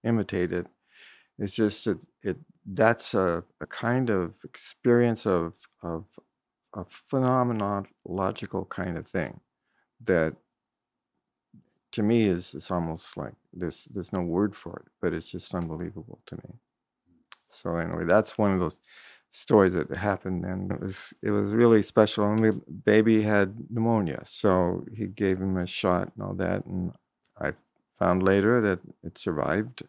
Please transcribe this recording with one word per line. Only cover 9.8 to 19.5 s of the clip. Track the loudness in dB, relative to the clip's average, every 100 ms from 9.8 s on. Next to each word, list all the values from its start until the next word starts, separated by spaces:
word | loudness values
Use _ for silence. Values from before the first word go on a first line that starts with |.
| _ _
that | 0 2 2 -4 _ _ _ _ _ _ _ _ _ _ _ -20 _ _ _
to | -2
me | 2 4
is, | 4 2 -4
it's | -14 -4
almost | -4 -4 -6 -12 -10
like | -10 -12 _
there's, | -8 -8 -8 -12
there's | -12 -6
no | -4
word | -2 0 0 -2
for | -14 -16 -18
it, | _
but | -4
it's | -4 -8
just | -14 -8 -6
unbelievable | -6 -8 -10 -12 -16 -20 -18
to | -18
me. | -16 -20 _ _ _ _ _ _ _ -20 _
So | -12 -6 -4
anyway, | -4 -4 4
that's | 4 4 0
one | 2
of | 2
those | 0 -4 _ -20 -20 -20 _
stories | -18 4